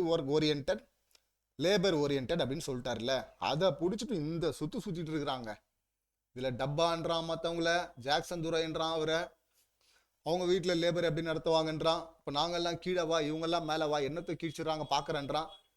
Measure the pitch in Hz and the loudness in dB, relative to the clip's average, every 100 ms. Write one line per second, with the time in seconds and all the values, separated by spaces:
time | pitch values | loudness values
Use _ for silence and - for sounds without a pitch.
0 | 170 165 139 151 156 147 135 214 - _ | 4 2 2 2 4 2 0 -4 -6 _
1 | _ _ _ _ _ - 165 208 190 156 | _ _ _ _ _ 0 4 4 4 4
2 | 143 139 127 170 127 156 156 123 123 110 | 2 2 0 0 0 -2 -4 -4 -2 -2
3 | 120 131 - - 95 147 190 143 175 202 | 0 0 -2 -4 0 2 2 2 -2 -2
4 | 247 190 147 165 160 - 151 247 208 170 | -4 -4 -2 -2 -2 -2 -6 -6 -6 -6
5 | 156 156 139 131 113 101 _ _ _ _ | -4 -4 -2 -4 -6 -12 _ _ _ _
6 | _ _ _ 123 131 120 135 147 170 165 | _ _ _ -4 -4 -2 -2 2 2 2
7 | 165 165 165 165 170 170 165 175 170 - | 0 -2 -2 -4 -2 0 2 0 -2 -6
8 | 123 156 - 175 160 160 160 160 160 165 | 0 0 0 -4 -2 0 0 -2 -2 0
9 | 156 160 180 _ _ _ _ _ _ _ | 0 0 -2 _ _ _ _ _ _ _
10 | _ _ 147 180 175 190 175 170 170 175 | _ _ -2 0 2 2 2 2 2 2
11 | 165 156 165 156 165 160 160 156 160 165 | 0 0 -2 -2 2 2 2 0 2 2
12 | - - - 143 170 175 170 170 180 180 | -2 -12 -4 0 0 0 -2 -2 -2 0
13 | 160 165 151 156 165 170 156 156 156 147 | 2 2 2 0 0 0 0 0 0 0
14 | 139 165 175 156 165 147 160 156 151 143 | 0 -4 -6 -6 -6 -4 -2 -2 0 0
15 | 151 156 139 147 160 - _ | 0 -4 -2 -4 -4 -10 _